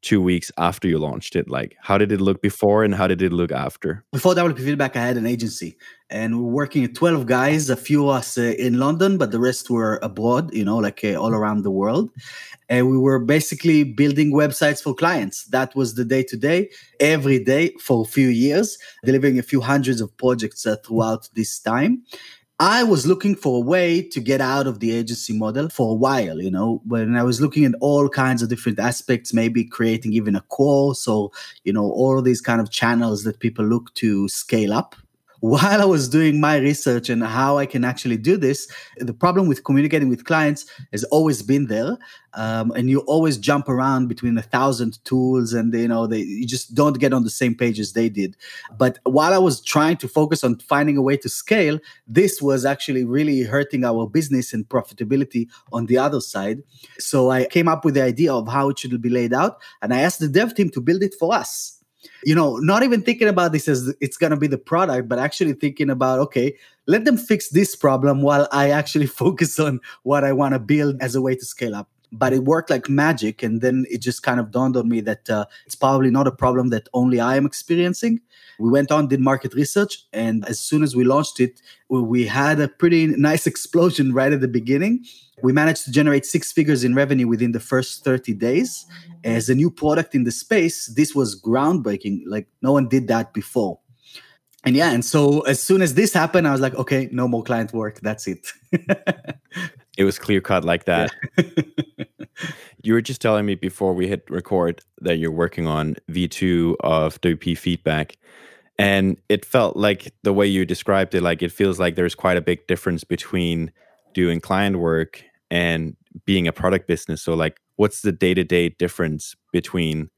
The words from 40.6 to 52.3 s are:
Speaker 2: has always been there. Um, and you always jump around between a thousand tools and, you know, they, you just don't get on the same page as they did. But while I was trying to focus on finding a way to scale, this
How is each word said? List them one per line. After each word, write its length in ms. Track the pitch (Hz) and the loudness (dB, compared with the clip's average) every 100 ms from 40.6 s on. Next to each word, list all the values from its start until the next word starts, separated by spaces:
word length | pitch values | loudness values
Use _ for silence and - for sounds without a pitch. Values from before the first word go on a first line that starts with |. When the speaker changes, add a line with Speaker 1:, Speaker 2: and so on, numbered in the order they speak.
| - - 131 | -8 -20 -10
Speaker 2:
has 120 | 104 117 | -8 0
always 360 | 151 160 123 | 2 2 0
been 240 | 104 139 131 | 0 0 2
there. 320 | 107 127 247 - - _ - | -2 -2 -6 -10 -20 _ -8
Um, 340 | 110 113 113 | -4 -2 -2
and 220 | 120 127 | 0 2
you 80 | 139 - | 2 2
always 320 | 156 160 123 | 2 2 0
jump 280 | 104 143 139 | 0 0 0
around 400 | 127 131 131 123 | 0 0 0 0
between 300 | 117 123 117 | -2 -2 -2
a 60 | |
thousand 600 | 107 127 135 117 117 - | 0 0 0 0 -4 -6
tools 500 | - 131 127 131 117 | -4 0 2 2 0
and, 200 | 117 117 | 0 0
you 140 | 113 117 | 0 0
know, 180 | 113 113 | 0 0
they, 140 | 110 | -2
you 260 | 101 101 123 | -4 -6 -6
just 300 | 127 - 120 | -6 -6 0
don't 240 | 147 131 | 2 2
get 120 | 135 | 0
on 120 | 131 | 2
the 80 | 113 | 0
same 240 | - 127 113 | 0 -2 0
page 240 | 120 110 | -2 -2
as 140 | 104 | -4
they 140 | 113 117 | 0 -2
did. 300 | 101 95 - - - - 107 | 0 -4 -6 -20 -20 -18 0
But 220 | 127 - | 0 2
while 320 | - 135 160 | 0 2 4
I 60 | 190 | 4
was 220 | 185 127 | 4 2
trying 360 | - 151 156 175 | -2 2 2 0
to 100 | 127 | -2
focus 360 | - 151 156 | 0 0 0
on 160 | 127 117 | 0 -2
finding 360 | - 143 147 143 | -2 0 2 2
a 60 | |
way 160 | 131 139 | 2 0
to 100 | 123 | -4
scale, 520 | - - 214 160 151 - - - | -8 0 2 2 0 -8 -20 -2
this 320 | 113 196 | 2 2